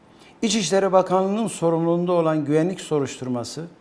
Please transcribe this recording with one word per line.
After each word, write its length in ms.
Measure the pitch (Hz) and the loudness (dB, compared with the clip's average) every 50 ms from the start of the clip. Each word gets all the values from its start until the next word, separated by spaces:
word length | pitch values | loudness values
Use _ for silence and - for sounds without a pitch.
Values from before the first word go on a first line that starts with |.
| _ - - - - - - - | _ -20 -20 -20 -20 -20 -10 -4
İçişleri 500 | 233 220 196 226 185 147 196 190 196 190 | -2 0 0 0 0 2 2 2 2 4
Bakanlığı'nın 560 | 180 185 180 - 175 190 190 196 202 226 226 | 4 4 4 4 2 0 2 0 0 -2 -2
sorumluluğunda 640 | 175 - - 170 170 165 165 165 170 170 175 175 180 | -4 -4 -2 0 0 2 2 2 2 0 0 0 0
olan 340 | 180 175 165 160 156 156 143 | 2 2 2 2 0 0 0
güvenlik 360 | 139 151 156 160 185 190 180 | 0 0 0 0 0 -4 -6
soruşturması 840 | - - 156 147 135 123 - - 127 127 123 120 113 - - 147 113 175 - - | -6 -2 -2 -2 -2 -2 -6 -8 -6 -6 -4 -4 -6 -8 -10 -12 -12 -14 -8 0